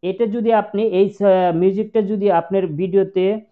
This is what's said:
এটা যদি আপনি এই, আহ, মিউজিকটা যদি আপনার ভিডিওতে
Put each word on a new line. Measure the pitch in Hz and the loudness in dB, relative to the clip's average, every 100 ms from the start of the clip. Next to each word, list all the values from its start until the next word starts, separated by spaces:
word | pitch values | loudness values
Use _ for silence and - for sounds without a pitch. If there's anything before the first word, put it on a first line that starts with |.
এটা | 175 190 226 | -8 -4 -4
যদি | 226 226 | -2 0
আপনি | 220 208 202 | 0 0 -2
এই, | 220 185 196 | -2 2 0
আহ, | 202 202 185 180 165 | 2 2 4 2 2
মিউজিকটা | 185 196 214 226 | 0 0 -2 -2
যদি | 196 214 202 | -2 -2 0
আপনার | 170 165 190 185 | 0 0 -2 -2
ভিডিওতে | 147 185 190 190 190 185 214 214 | -4 -2 0 0 0 -2 -2 -8